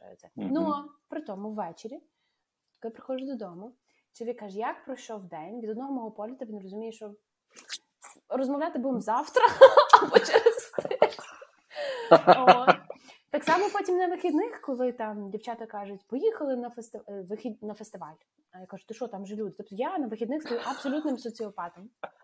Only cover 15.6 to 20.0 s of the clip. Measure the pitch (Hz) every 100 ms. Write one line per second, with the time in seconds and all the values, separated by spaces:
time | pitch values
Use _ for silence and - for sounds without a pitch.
15.6 | 220 208 202 196 _ 254 440 440 294 254
16.6 | 240 240 226 214 - 202 180 214 247 214
17.6 | 214 208 214 196 156 160 _ _ _ 185
18.6 | 185 190 - 226 247 196 196 208 214 214
19.6 | 208 196 277 370